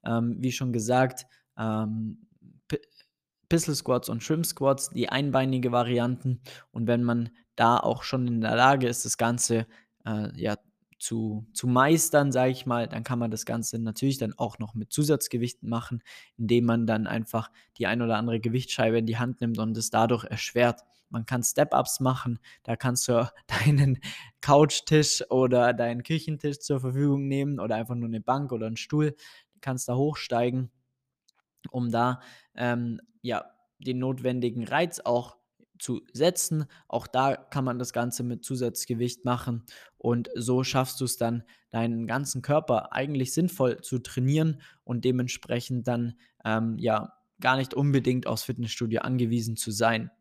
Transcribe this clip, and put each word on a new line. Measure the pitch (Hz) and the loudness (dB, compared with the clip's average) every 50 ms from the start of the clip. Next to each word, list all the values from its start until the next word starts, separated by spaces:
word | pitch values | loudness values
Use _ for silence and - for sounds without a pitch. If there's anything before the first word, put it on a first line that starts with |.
Ähm, | _ - 117 117 117 120 117 - | _ -2 -2 0 0 0 -2 -2
wie | 123 127 | -2 -2
schon | 123 - 135 127 | -2 -2 -4 -2
gesagt, | 117 117 107 113 123 127 131 127 - - - _ _ _ _ _ _ - | -2 -2 0 2 4 4 4 2 0 -6 -18 _ _ _ _ _ _ -6
ähm, | 110 110 110 110 110 107 110 110 110 110 - - - _ _ _ _ - - _ _ _ | -4 -2 -2 -2 -2 -2 -4 -4 -6 -6 -8 -12 -18 _ _ _ _ -20 -20 _ _ _
P-, | - - _ _ _ _ _ _ _ _ _ _ _ _ _ _ | -6 -6 _ _ _ _ _ _ _ _ _ _ _ _ _ _
Pistol | 165 165 - - 147 | 2 2 2 0 -2
Squats | - - - 127 123 - - | -2 0 0 0 0 0 -2
und | 117 113 | -6 -6
Shrimp | - - 156 165 165 | -2 -2 -2 0 0
Squats, | - - - 135 135 139 135 - - | -4 -2 0 2 2 2 2 -2 -8
die | - - 123 - | -4 -4 -2 0
einbeinige | - 131 143 143 131 131 131 135 131 127 123 123 | 0 0 0 2 2 2 2 2 0 0 0 2
Varianten. | 120 120 120 120 123 120 120 120 127 123 - 131 123 117 _ - - - - _ | 2 2 2 2 2 2 2 0 -2 -2 -2 -2 -2 -2 _ -18 -20 -20 -20 _
Und | _ 113 117 | _ -4 0
wenn | 110 120 120 120 | 2 2 2 2
man | 120 120 120 117 117 - _ _ _ _ | 2 2 0 0 -4 -8 _ _ _ _
da | - 117 117 120 | 4 4 6 6
auch | 120 - 113 113 127 | 4 2 0 -2 -2
schon | - - - 131 123 | -4 -4 -2 -2 0
in | 123 120 113 | 0 0 0
der | 110 110 117 | 0 0 2
Lage | 117 123 131 143 135 123 120 | 6 6 6 6 6 2 0
ist, | 120 - - | -2 -2 -4
das | 117 - - | -4 -2 0
Ganze, | 117 117 120 120 - - 117 113 117 - - - _ _ _ _ _ | 2 0 2 0 0 2 2 0 0 -2 -10 -20 _ _ _ _ _
äh, | 117 110 107 107 - - - | -4 -4 -4 -4 -6 -6 -4
ja, | - 110 104 - _ _ _ _ _ _ _ _ | -2 -2 -2 -4 _ _ _ _ _ _ _ _
zu, | - - 117 113 113 110 107 110 110 _ | -8 -4 -4 -2 -2 -2 -4 -6 -8 _
zu | _ - - | _ -4 0
meistern, | 127 123 127 131 147 165 165 160 - - 147 143 143 | 2 4 6 6 6 6 4 4 4 4 4 4 4
sag | 127 127 127 131 | 2 2 2 2
ich | 131 127 - | 0 -2 -4
mal, | 131 120 120 117 | -2 -2 -2 -2
dann | 110 - 113 | -4 -6 -8
kann | 117 - 127 120 | -4 -4 -2 -2
man | 120 113 | -2 -2
das | 107 107 - | -4 -6 -6
Ganze | - 117 117 113 - - 117 | -4 -4 -4 -4 -4 -6 -4
natürlich | 117 113 107 - - 139 135 135 | -4 -4 -4 0 0 0 0 0
dann | 120 107 - - | -4 -4 -2 -4
auch | 120 113 - - | -4 -6 -4 -8
noch | 113 104 110 | -10 -8 -6
mit | 117 107 - | -8 -8 -4
Zusatzgewichten | - - 151 147 151 135 - - - 120 117 120 - _ - 110 | -2 0 2 2 2 0 0 -4 -4 -4 -4 -4 -6 _ -8 -4
machen, | 117 117 117 - 123 117 _ - - - - _ _ - | -4 -4 -4 -6 -8 -10 _ -12 -20 -20 -20 _ _ -6
indem | 117 104 120 120 117 | 0 4 4 4 4
man | 117 117 117 117 | 4 2 2 2
dann | 110 110 107 110 - | 2 2 0 0 -2
einfach | - 113 113 - - 113 110 - _ _ _ _ _ | -2 -4 -4 -2 -4 -4 -4 -4 _ _ _ _ _
die | - 117 92 | -4 -2 0
ein | 110 120 | 0 0
oder | 120 117 113 | 0 0 0
andere | 104 113 120 117 113 | 0 0 0 -2 0
Gewichtsscheibe | 107 117 113 127 123 - - - 117 113 113 117 | 0 0 -2 -2 -2 -2 -2 2 2 4 4 2
in | 113 | 2
die | 113 113 113 | 0 -2 -2
Hand | 123 123 127 _ | -2 -4 -4 _
nimmt | 120 117 113 110 | -2 -2 0 0
und | 110 110 110 | -2 -2 -2
es | 113 110 - | -4 -4 0
dadurch | - 113 113 113 123 110 - | 2 4 4 4 4 0 0
erschwert. | - - 110 - - - 120 120 120 113 - - _ _ _ _ _ | -6 -8 -6 -6 -4 0 2 2 2 2 -2 -10 _ _ _ _ _
Man | - 117 113 | -8 -8 -6
kann | - 127 123 | -4 -4 -2
Step-Ups | 117 - - - 147 147 - 139 127 - - - | -2 0 2 2 2 4 4 2 2 0 -2 0
machen, | 135 127 127 127 - 123 117 113 _ - - _ | 0 0 0 0 -2 -4 -6 -6 _ -20 -20 _
da | _ - 117 | _ -6 -6
kannst | - - 127 123 127 - - | -2 0 -2 0 0 0 2
du | 123 117 120 120 - - | 2 2 2 2 -4 -14
<laughs> | _ - | _ -6
deinen | - - 107 151 147 139 143 139 127 131 - - - - - - _ _ | -2 2 4 6 6 6 6 4 4 0 -4 -12 -14 -14 -18 -20 _ _
Couchtisch | - 147 143 143 151 147 - - - - 156 156 151 143 - - - - | 4 6 8 8 8 6 4 -4 0 4 4 4 4 4 0 -2 -2 0
oder | 110 131 131 127 127 123 120 120 123 | 4 4 4 6 6 6 6 4 4
deinen | 117 120 117 120 123 123 | 2 0 -2 -2 -4 -4
Küchentisch | - 160 156 - - 156 139 - 147 143 - | -4 -4 -4 -2 -4 -8 -4 -4 -4 -4 -4
zur | - - 147 135 | -2 -2 -2 0
Verfügung | 127 127 127 139 147 147 139 139 139 | 0 -2 0 2 2 2 2 2 0
nehmen | 139 135 139 139 143 143 120 | -2 -2 0 0 -2 -2 -2
oder | 90 110 110 | -2 -2 -2
einfach | 107 113 113 127 | -2 -2 -4 -6
nur | 120 120 113 | -6 -4 -4
eine | 113 110 | -6 -4
Bank | 101 - 127 139 143 131 | 0 0 0 0 0 -4
oder | 123 110 110 113 | -4 -4 -4 -4
einen | 117 | -6
Stuhl, | - - - - 151 151 151 143 _ - - - - _ _ _ _ | -8 -8 -2 0 0 0 0 -2 _ -18 -20 -20 -20 _ _ _ _
kannst | - 139 131 127 - - | -6 -6 -6 -4 -4 -2
da | 120 | 0
hochsteigen, | 127 139 151 151 - - - 120 117 120 123 123 131 127 120 _ _ _ _ _ _ _ _ _ _ _ _ _ _ _ _ _ _ _ - | 2 2 0 0 -4 -6 -2 0 2 2 2 0 -2 -4 -6 _ _ _ _ _ _ _ _ _ _ _ _ _ _ _ _ _ _ _ -8
um | - 127 123 120 | -6 -4 -2 0
da, | 113 117 120 123 127 123 - - - - _ _ _ | 0 2 2 0 0 -4 -10 -20 -20 -20 _ _ _
ähm, | - 123 120 120 120 120 120 117 - - _ _ _ | -4 -2 -2 -2 -2 -2 -4 -6 -8 -12 _ _ _
ja, | - 123 113 92 - - _ _ _ _ _ _ | -6 -4 -4 -4 -4 -8 _ _ _ _ _ _
den | - 127 127 127 | -6 -6 -4 -2
notwendigen | 127 131 131 131 123 127 127 127 123 120 113 123 113 104 | -2 -4 -4 -2 -2 -2 -2 0 -2 -2 -2 -4 -6 -2
Reiz | 127 147 175 175 - - | 0 0 0 -2 -4 -8
auch | - - 120 120 120 - - _ _ _ _ _ _ _ _ _ | -4 -2 0 0 -2 -4 -16 _ _ _ _ _ _ _ _ _
zu | - - 123 - - _ | -8 -6 -6 -6 -6 _
setzen. | _ 113 143 175 180 - - - 165 156 151 - - - _ | _ 0 0 2 2 0 -4 -2 -2 -2 -4 -6 -10 -20 _
Auch | _ - 120 - - | _ -6 -6 -6 -2
da | - 127 135 139 - | 0 2 2 2 0
kann | - - _ - 147 131 | -2 -8 _ -4 -2 -2
man | 127 123 123 | -2 -2 -4
das | 123 117 | -6 -4
Ganze | - 120 120 123 120 - | -2 -2 -2 -2 -4 -4
mit | 123 123 120 - - | -4 -4 -6 -6 -6
Zusatzgewicht | - 135 127 123 117 113 - - - 123 113 123 123 120 - - | -6 -4 -2 -2 -2 -2 -6 -6 -4 -2 -2 -2 -4 -4 -4 -2
machen | 127 123 120 - 127 120 117 - - - - - - _ _ | -2 -2 -2 -2 -4 -6 -6 -6 -12 -20 -20 -20 -20 _ _
und | - 117 120 120 117 - 104 | 0 0 2 2 0 -4 -6
so | 113 117 120 127 127 | -4 0 2 2 2
schaffst | 131 127 - 135 131 127 - - | 2 2 0 0 0 0 -2 -6
du's | 131 120 - - | -4 -4 -2 -2
dann, | 120 117 120 117 113 _ - _ _ _ | -2 -2 -2 -2 -6 _ -20 _ _ _
deinen | - 117 113 117 117 113 117 | -4 -2 -2 -2 -2 -4 -4
ganzen | 110 113 135 143 131 - 131 | -2 -2 -4 -4 -4 -6 -6
Körper | 127 - 143 156 156 - 127 104 - - | -2 0 0 0 2 2 0 0 0 -4
eigentlich | - - 135 143 147 135 131 127 - | -6 -4 -4 -2 0 -2 -2 0 0
sinnvoll | - 175 180 - - 135 123 117 - | 0 0 0 2 2 2 2 2 -2
zu | - - - 123 | -6 -4 -4 -4
trainieren | 120 - - 131 127 135 143 156 156 160 151 131 - - _ _ _ | -4 -4 -4 0 2 2 4 4 2 2 0 -4 -10 -20 _ _ _
und | - 123 120 117 | -6 -6 -2 0
dementsprechend | 131 127 123 123 123 - - - - 120 120 120 - 131 123 117 127 | 0 2 2 0 -2 -6 -10 -6 -4 -4 -4 -2 -2 -4 -4 -2 -2
dann, | 120 120 120 120 117 _ _ _ _ _ - | -2 -2 -2 -4 -6 _ _ _ _ _ -4
ähm, | 110 110 110 113 113 110 107 | -2 0 0 0 -2 -2 -2
ja, | 113 117 107 107 110 - - _ _ _ _ _ | 0 2 2 2 0 -4 -14 _ _ _ _ _
gar | - 123 131 | 2 2 2
nicht | 135 131 127 - | 2 0 -2 0
unbedingt | - 143 143 139 135 120 127 127 127 120 - | 0 2 4 4 4 2 2 0 0 0 -2
aufs | 117 110 - | -4 -4 -4
Fitnessstudio | - 120 120 120 110 - - 120 113 110 110 | -6 -6 -6 -4 -6 -4 -4 -4 -2 -2 -2
angewiesen | - - 127 127 123 113 117 120 113 113 113 | -2 0 0 0 0 0 0 0 -2 -2 -4
zu | - - - | -4 -6 -6
sein. | 107 101 113 113 117 110 113 - _ _ | -2 2 2 2 2 2 -2 -6 _ _